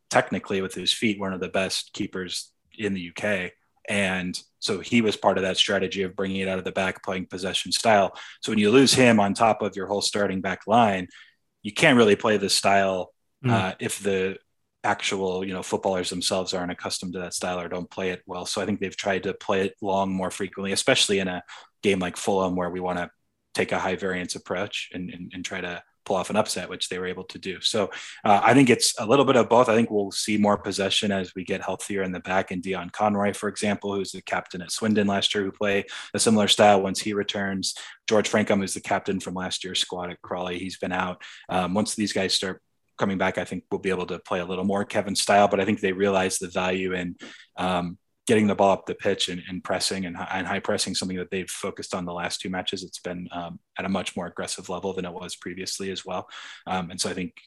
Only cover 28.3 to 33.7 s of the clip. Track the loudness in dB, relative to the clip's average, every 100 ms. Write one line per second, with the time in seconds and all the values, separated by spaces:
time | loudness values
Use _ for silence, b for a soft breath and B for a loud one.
28.3 | 6 8 8 8 6 4 0 4 4 6
29.3 | 6 6 6 6 4 4 0 -2 -2 0
30.3 | 4 4 4 0 -2 0 2 0 0 -2
31.3 | -6 -6 -4 -4 -6 -4 -4 -4 -4 -2
32.3 | 0 0 -4 -4 -4 -6 0 2 2 0
33.3 | 0 -4 -2 -2